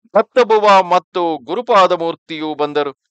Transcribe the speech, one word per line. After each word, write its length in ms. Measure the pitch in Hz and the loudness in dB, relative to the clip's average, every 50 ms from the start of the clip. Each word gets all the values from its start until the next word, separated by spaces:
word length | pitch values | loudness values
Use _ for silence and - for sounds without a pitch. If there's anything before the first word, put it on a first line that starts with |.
| _ | _
ದತ್ತಬುವ 760 | _ - 202 226 _ - 254 240 202 220 214 208 208 196 190 185 | _ -2 -2 -2 _ 0 0 0 2 2 2 4 4 4 4 4
ಮತ್ತು 540 | 175 180 185 - _ - 185 175 165 160 | 2 0 -2 -2 _ -6 -4 -4 -4 -4
ಗುರುಪಾದಮೂರ್ತಿಯೂ 1160 | 143 120 131 170 226 247 247 233 196 185 180 180 170 165 165 160 - _ - 160 151 156 156 151 | -6 -8 -8 -8 -6 -2 0 2 4 4 2 0 -2 -4 -6 -8 -8 _ -14 -12 -10 -8 -8 -6
ಬಂದರು. 520 | 139 147 147 147 147 143 139 131 _ _ _ | -4 -4 -4 -2 -2 -4 -4 -6 _ _ _